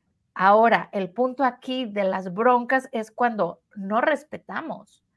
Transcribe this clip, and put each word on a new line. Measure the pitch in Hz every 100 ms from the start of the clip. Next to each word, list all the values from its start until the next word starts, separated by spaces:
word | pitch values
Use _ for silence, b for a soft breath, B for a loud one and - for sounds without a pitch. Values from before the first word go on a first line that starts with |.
| _ _ _
Ahora, | - 190 214 226 196 -
el | 202 185
punto | 180 254 254
aquí | 262 247 - 254
de | 240 202
las | 190 190 185
broncas | 180 240 247 247 262 254
es | 233 220
cuando | - 240 214 170 - _ 208
no | 190 214
respetamos, | 302 285 - - - 202 311 190 - _ _